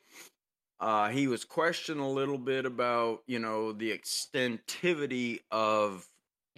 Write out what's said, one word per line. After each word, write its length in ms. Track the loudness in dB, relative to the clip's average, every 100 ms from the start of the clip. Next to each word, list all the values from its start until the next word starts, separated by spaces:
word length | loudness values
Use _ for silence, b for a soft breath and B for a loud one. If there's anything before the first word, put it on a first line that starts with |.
| B B B _ _ _ _ -4
Uh, 280 | 2 4 4
he 180 | 2 2
was 180 | 0 -4
questioned 560 | 0 0 0 -4 -4
a 40 | -2
little 320 | 0 0 -2
bit 280 | -2 0 -2
about, 580 | 0 2 2 2 -2 -4
you 140 | -4
know, 320 | -2 -2 -2
the 200 | -2 -4 -4
extentivity 1400 | -4 -6 -2 0 0 -2 -8 -2 0 0 0 -2 -2 -4 -4
of 560 | 2 4 4 2 -2 -14 _ _ _ _